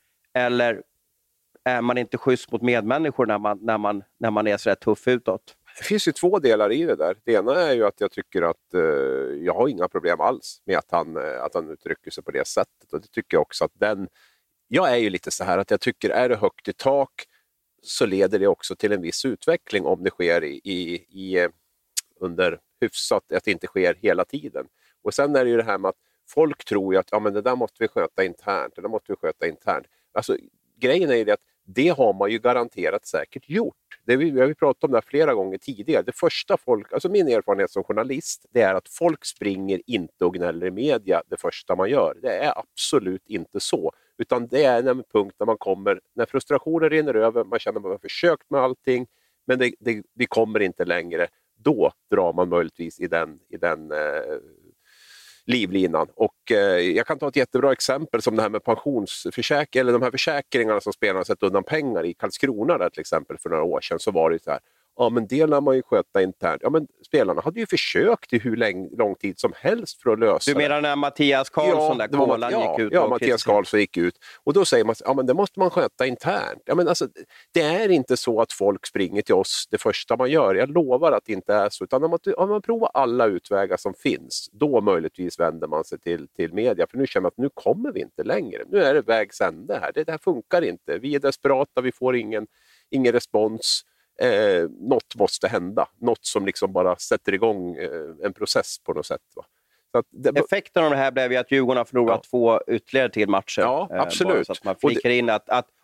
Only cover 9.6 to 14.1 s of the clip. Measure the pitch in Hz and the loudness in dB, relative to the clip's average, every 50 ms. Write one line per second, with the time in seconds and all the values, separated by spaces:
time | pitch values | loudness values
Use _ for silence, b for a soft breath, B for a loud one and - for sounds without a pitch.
9.6 | 123 147 120 85 90 90 - 90 82 85 85 76 78 117 127 - - - - - | 0 0 0 -2 -4 -4 -4 -2 0 0 0 2 0 0 0 -2 -8 -16 -18 -12
10.6 | _ 98 92 78 - _ 90 85 78 80 80 76 71 76 65 64 65 80 - 90 | _ -4 -2 -2 -2 _ -2 -2 -2 -2 -6 -8 -6 -6 -6 -6 -6 -6 -6 -6
11.6 | 80 78 78 - - 82 80 - - 80 - - - - 71 67 67 - - 104 | -6 -8 -10 -10 -8 -8 -8 -8 -10 -16 -18 -16 -10 -6 -4 -4 -4 -2 -2 -2
12.6 | 92 - _ _ _ _ - 78 - _ - 113 - - - 78 76 - - - | -2 -2 _ _ _ _ -10 -10 -10 _ -10 -10 -4 0 0 0 0 0 -2 -4
13.6 | 82 - _ - 104 107 107 98 95 - | -4 -4 _ -2 -2 -2 -2 -2 -6 -10